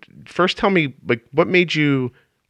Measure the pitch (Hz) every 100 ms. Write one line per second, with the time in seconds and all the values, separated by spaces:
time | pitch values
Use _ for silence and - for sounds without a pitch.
0 | - - - - 180 - 208 190 147 -
1 | - 120 - 139 175 180 175 156 147 139
2 | 123 - _ _